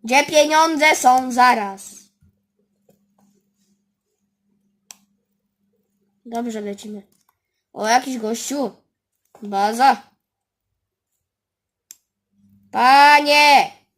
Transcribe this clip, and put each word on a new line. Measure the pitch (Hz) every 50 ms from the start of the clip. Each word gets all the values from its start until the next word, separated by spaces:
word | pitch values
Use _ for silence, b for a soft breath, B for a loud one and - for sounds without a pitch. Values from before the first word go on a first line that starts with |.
| -
Gdzie | 220 254 381 381
pieniądze | 381 311 302 294 302 311 311 320 330 320 277 302 311 294
są? | - - 247 254 262 254 254
Zaraz. | 233 247 247 247 240 220 202 196 196 202 - - - - _ _ _ _ _ _ _ _ _ _ _ _ _ _ _ _ _ _ _ _ _ _ _ _ _ _ _ _ _ _ _ _ _ _ _ _ _ _ _ _ _ _ _ _ _ _ _ _ _ _ _ _ _ _ _ _ _ _ - _ _ _ _ _ _ _ _ _ _ _ _ _ _ _ _ _ _ _ _ _ _ _ _ _ _
Dobrze, | 233 233 233 240 233 220 214
lecimy. | 208 202 202 202 - 214 208 196 _ _ _ _ _ _ _ _ _ _ _ _ _ _
O, | _ - 208 220
jakiś | 240 262 262 269 254 226
gościu. | 214 214 233 233 - - 269 294 254 190 - _ _ _ _ _ _ _ _ _ _ _ _ -
Baza. | 214 202 196 196 202 214 226 240 269 269 233 - - _ _ _ _ _ _ _ _ _ _ _ _ _ _ _ _ _ _ _ _ _ _ _ _ _ _ _ _ _ _ _ _ _ _ _ _ _ - _ _ _ _ _ _ _ _ _ _ _ _ _ _ _
Panie! | - 220 240 254 277 277 285 294 294 285 294 294 294 294 294 294 277 233 - - - _ _ _ _